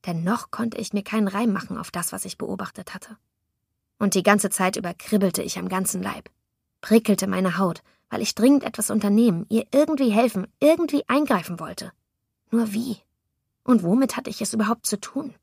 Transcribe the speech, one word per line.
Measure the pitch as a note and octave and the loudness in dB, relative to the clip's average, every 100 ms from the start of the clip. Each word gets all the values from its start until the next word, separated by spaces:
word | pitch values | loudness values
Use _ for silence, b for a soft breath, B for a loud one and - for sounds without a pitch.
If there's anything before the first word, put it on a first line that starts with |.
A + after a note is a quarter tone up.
| - | -6
Denn | E3+ | -4
noch | E3+ A#3+ - | -2 -2 -4
konnte | - A#3 - | -6 -4 -4
ich | A3 | -6
mir | G#3 | -6
keinen | G3+ A3 G3+ | -2 0 0
Reim | G3 A#3 | 2 0
machen | F#3+ - F#3 | 0 -4 -10
auf | F3 | -8
das, | F3+ E3+ | -8 -6
was | - F#3 | -8 -10
ich | - | -8
beobachtet | - F#3+ F#3+ - F#3 | -8 -6 -8 -12 -16
hatte. | - - A3 _ _ _ _ _ _ _ _ | -16 -18 -20 _ _ _ _ _ _ _ _
Und | G3+ | 0
die | G3 | 2
ganze | F#3 G3+ G3 | 2 2 0
Zeit | - F#3 - | -2 -2 -2
über | F3+ | -8
kribbelte | F3 - G#3+ F#3+ - | -10 -2 0 0 -2
ich | - - | -8 -8
am | F3+ | -6
ganzen | F#3 F#3+ F#3 | -4 -4 -4
Leib, | F#3 - - _ _ _ _ _ | -8 -10 -16 _ _ _ _ _
prickelte | - A3+ A3 G3 F#3+ | 4 4 4 0 0
meine | F#3 F#3 E3+ | 0 0 2
Haut, | F#3 E3 _ _ _ | 0 -2 _ _ _
weil | - | -6
ich | G#3+ - | -6 2
dringend | A#3 C#4+ | 6 6
etwas | - - - | 2 -6 -2
unternehmen, | G#3+ G#3 G#3 A#3 E3+ - | 0 4 4 6 4 0
ihr | A3 - | -2 2
irgendwie | C4+ D4+ D4+ C4 | 2 2 2 2
helfen, | G#3 A#3+ G3+ F#3+ _ | 4 2 0 -8 _
irgendwie | C#4+ E4 E4 C#4+ - | 4 4 2 0 2
eingreifen | C4 D4+ G#3 D#3+ E3+ | 0 2 0 -2 -10
wollte. | D#3 F3 F3+ _ _ _ _ _ _ | -10 -12 -16 _ _ _ _ _ _
Nur | A3+ A3+ | -2 0
wie? | G3+ B3+ G#3+ _ _ _ _ _ _ | -2 -6 -8 _ _ _ _ _ _
Und | - A#3+ | 2 2
womit | E3+ A3 C4+ - | 4 2 2 -2
hatte | - | -10
ich | - | -6
es | G#3+ | -4
überhaupt | A3+ G#3 A#3 - | -2 -2 -2 -4
zu | G3+ | -6
tun? | - - D4 - | -6 -8 -8 -14